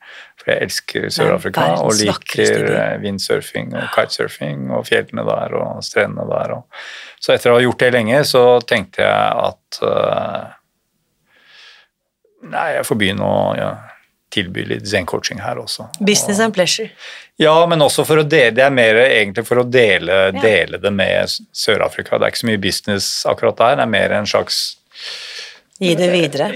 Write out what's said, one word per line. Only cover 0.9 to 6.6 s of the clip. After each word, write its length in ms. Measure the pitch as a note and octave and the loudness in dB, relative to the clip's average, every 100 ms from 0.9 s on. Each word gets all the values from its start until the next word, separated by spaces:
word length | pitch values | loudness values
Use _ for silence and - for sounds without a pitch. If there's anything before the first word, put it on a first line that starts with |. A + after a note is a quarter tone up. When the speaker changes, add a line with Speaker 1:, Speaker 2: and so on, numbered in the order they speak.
| - - | -6 -4
Speaker 1:
Sør-Afrika 540 | - G2+ F#2+ F#2+ - | 0 0 0 -2 -2
Speaker 2:
Det 60 | - | 0
er 60 | E2+ | 0
verdens 240 | - G#2+ | 0 0
Speaker 1:
og 80 | G#2 | 0
Speaker 2:
vakreste 480 | - - - G#2+ A2 | -2 -4 0 2 2
Speaker 1:
liker, 80 | G#2+ | 0
Speaker 2:
by. 80 | G#2+ | 0
Speaker 1:
eh, 220 | G#2+ G#2+ | -2 -4
windsurfing 760 | G#2 G2 - - - - A#1 | -6 -6 -2 -4 -4 -8 -8
og 140 | - - - | -8 -4 -2
kitesurfing 760 | - - A1+ - C#2 C#2 C2 | -2 -2 -6 -8 -10 -8 -6
og 140 | A#1+ - | -6 -2
fjellene 400 | A2 - D#2+ A1 | -2 -2 -6 -4
der 300 | A1 - - | -4 -4 -4
og 280 | G1+ - | -6 -8
strendene 440 | - - G2+ - - | -6 -2 -2 -4 -4
der. 280 | - - | -4 -4
Og, 60 | - | -8